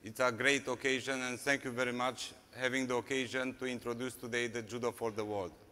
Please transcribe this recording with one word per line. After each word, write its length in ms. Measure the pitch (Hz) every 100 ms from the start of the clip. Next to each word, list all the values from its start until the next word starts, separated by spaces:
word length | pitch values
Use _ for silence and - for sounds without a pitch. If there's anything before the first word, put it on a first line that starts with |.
it's 160 | 113 113
a 140 | 127
great 340 | 113 131 139 139
occasion, 540 | 123 135 131 123 131
and 180 | 127 123
thank 260 | 143 139
you 60 | 135
very 220 | 120 123
much 400 | 123 127 120 - - - 120
having 280 | 127 131 127
the 100 | 123
occasion 560 | 113 135 123 131 131 127
to 80 | 131
introduce 480 | 120 120 117 127
today 320 | 120 120 120 120
the 160 | 120
Judo 280 | 110 117 120
for 200 | - 117
the 120 | 107
World. 300 | 107 104 87 - -